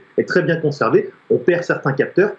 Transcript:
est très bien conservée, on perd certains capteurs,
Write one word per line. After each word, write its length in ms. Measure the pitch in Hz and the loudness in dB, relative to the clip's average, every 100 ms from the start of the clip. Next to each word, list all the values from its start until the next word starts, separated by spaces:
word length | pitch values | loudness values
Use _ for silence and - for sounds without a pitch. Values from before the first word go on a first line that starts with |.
| - - | -2 -4
est 100 | - | 0
très 140 | 180 | 0
bien 160 | 156 165 | 0 0
conservée, 540 | 156 143 113 143 - - _ | -2 -2 2 2 0 -10 _
on 80 | 117 | 0
perd 260 | - 175 | 2 0
certains 300 | 175 165 151 | 0 -2 -2
capteurs, 380 | 139 131 - 143 | -2 -2 2 0